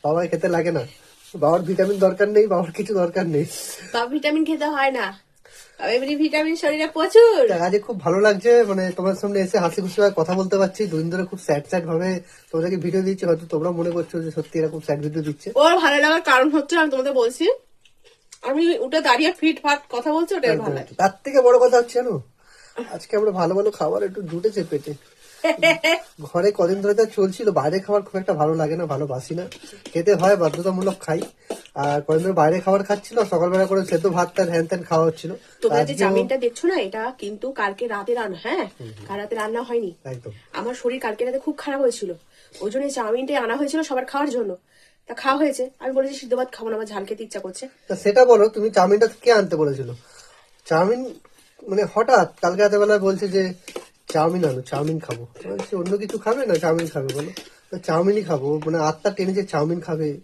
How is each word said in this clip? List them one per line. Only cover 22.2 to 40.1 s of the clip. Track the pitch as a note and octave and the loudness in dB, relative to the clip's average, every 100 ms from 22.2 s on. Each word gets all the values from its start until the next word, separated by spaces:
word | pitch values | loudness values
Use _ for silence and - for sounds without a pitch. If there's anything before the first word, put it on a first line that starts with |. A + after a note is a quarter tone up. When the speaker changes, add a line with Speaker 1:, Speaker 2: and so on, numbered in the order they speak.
| - _ _ - - - A#3+ | -8 _ _ -20 -18 -14 -12
Speaker 1:
আজকে | B2+ - G#3 | -14 -4 0
আমরা | G#3+ F#3 | 0 0
ভালো | E3+ F#3+ | 0 2
ভালো | G#3+ - | 0 0
খাবার | D#3+ F#3+ G3 | -2 0 -4
একটু | G3+ F3 | -6 -8
জুটেছে | E3+ G#3+ G3+ F3 | -2 -2 -2 -4
পেটে। | D3 D3+ C#3+ _ _ - - | -6 -6 -14 _ _ -20 -4
Speaker 2:
<laughs> | D#4+ D#4 E4 D#4+ D#4 E4 - - C#3+ | -2 2 2 2 0 -2 -4 -18 -4
Speaker 1:
ঘরে | F3 G3 G3+ | 0 2 2
কদিন | F3 G3 | 0 2
ধরে | G3+ G#3 | 0 2
যা | A3 G#3 | 2 2
চলছিল, | F#3+ F#3 G#3+ D#3+ | -2 0 0 2
বাইরে | C#3+ F#3+ F#3+ | 0 -2 0
খাবার | G#3 G3+ | -2 -2
খুব | F#3+ | -6
একটা | F#3+ D#3+ | -4 0
ভালো | D3+ D#3+ | 0 2
লাগে | D3+ E3 | -2 -2
না, | E3 | -4
ভালোবাসি | C3+ D3 B2+ - E3 | -4 -4 -6 -6 -10
না, | F#3 - - - - | -10 -14 -20 -20 -8
খেতে | E3 F3 G3 | -2 2 4
হয় | F#3 G3 | 4 4
বাধ্যতামূলক | D#3+ D3+ F#3 F#3 F#3+ F#3 - | 2 0 -2 -2 -2 -4 -4
খাই। | D#3+ - _ _ - - - | -4 -4 _ _ -16 -12 -4
আর | C#3+ D3 D3 | -2 -2 0
কদিন | D#3+ | 0
ধরে | F#3 F3 | 2 4
বাইরে | D3+ F3+ F#3 | 4 2 2
খাবার | G3 G3 | 0 0
খাচ্ছিল, | G3+ - A#3 | -4 -2 -2
আর | G3 | 0
সকালবেলা | F3 F3+ F#3 F#3+ | 0 2 2 2
করে | G3 F#3 | 0 0
সেদ্ধ | E3+ F#3+ F3 | 0 0 0
ভাত | F3 - | 0 0
টাত | F3+ | 0
হ্যান | E3+ E3 | 0 -2
ত্যান | F#3 E3+ | -4 0
খাওয়া | E3 E3 | 2 2
হচ্ছিল। | D#3+ E3 - _ _ | -2 -12 -12 _ _
Speaker 2:
তোমরা | - D3 | 0 2
যে | |
Speaker 1:
আজকেও | D3 D#3+ | 0 0
Speaker 2:
চাউমিনটা | F#3+ G3 B3 C4 | 2 2 0 -2
দেখছো | A#3+ - E4+ | -2 -2 -2
না, | F4+ G3 | 0 -4
এটা | A3 A3+ C4 | -6 -8 -8
কিন্তু | G3+ G#3 B3+ C#4 | -12 -8 -10 -4
কালকে | G3+ G3 A#3+ | -6 -4 -6
রাতে | G3+ G3 A3+ | -6 -4 -4
রান্না, | G#3 E3+ | -4 -8
হ্যাঁ, | G#3+ F4 G#3 - | -6 -4 -6 -12
Speaker 1:
হুম, | A#2 A2 | -18 -18
হুম। | G2+ | -12
Speaker 2:
কাল | G3+ | -10
রাতে | G#3 A3+ | -8 -6
রান্না | G#3+ A#3 A#3+ | -4 -6 -4
হয়নি। | A#3 G3 E3+ C3+ | -4 -4 -10 -14